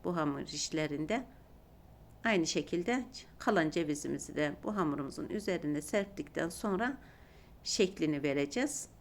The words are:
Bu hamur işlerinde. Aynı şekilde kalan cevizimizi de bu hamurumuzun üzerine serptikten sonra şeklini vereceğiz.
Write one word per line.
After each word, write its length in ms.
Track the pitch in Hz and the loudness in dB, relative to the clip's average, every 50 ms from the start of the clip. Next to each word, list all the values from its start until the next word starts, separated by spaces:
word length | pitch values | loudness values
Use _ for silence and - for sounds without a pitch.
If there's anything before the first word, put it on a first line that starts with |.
| - | -2
Bu 120 | 175 175 | 0 0
hamur 240 | 170 156 147 139 139 | 2 0 0 0 -2
işlerinde. 840 | - - - 151 - - - 156 156 147 143 143 156 156 214 247 247 - - - - - - - - - - - - - - - - - - - - | -6 -6 -4 -6 -4 -2 -2 -2 -2 -2 -2 -4 -2 0 -2 -2 -2 -6 -16 -20 -20 -20 -20 -20 -20 -20 -20 -20 -20 -20 -20 -20 -20 -20 -20 -4 0
Aynı 220 | 226 214 180 165 | 2 4 4 4
şekilde 580 | 160 - 165 147 - - 175 175 202 240 269 240 - - - - - - - | 4 2 0 0 0 0 0 2 2 0 0 0 -6 -12 -16 -18 -18 -16 0
kalan 320 | - 240 214 185 160 156 | 2 4 6 6 4 4
cevizimizi 680 | - 175 165 147 147 147 - - 143 143 - - - | 2 2 2 2 0 -2 -2 -4 -4 -4 -4 -4 0
de 160 | - 151 143 143 - - | 0 0 0 0 -2 -4
bu 120 | - 208 | -4 0
hamurumuzun 520 | 202 175 151 143 143 139 131 117 - 156 - | 2 2 2 2 0 -4 -6 -6 -6 -6 -4
üzerine 540 | - 214 208 - 180 165 - 147 147 147 | -4 -2 0 0 -2 0 0 -2 -2 -2
serptikten 680 | 151 - - 208 196 196 - - 147 - - 151 160 165 | -2 0 0 0 0 0 -6 -10 -10 -6 -2 -2 -2 -2
sonra 500 | - - - 214 190 180 226 254 277 - - - - - - - - - - - - - - | -2 -4 -2 0 0 2 0 -2 -4 -6 -12 -20 -20 -20 -20 -20 -20 -20 -20 -20 -20 -12 -6
şeklini 580 | - - - 185 185 190 - 165 151 147 143 | -4 4 4 4 2 4 0 0 2 2 2
vereceğiz. 680 | 147 147 135 143 143 143 - 240 269 294 - - - - - - | 2 2 2 2 2 0 0 -2 -2 -2 -2 -6 -10 -10 -14 -20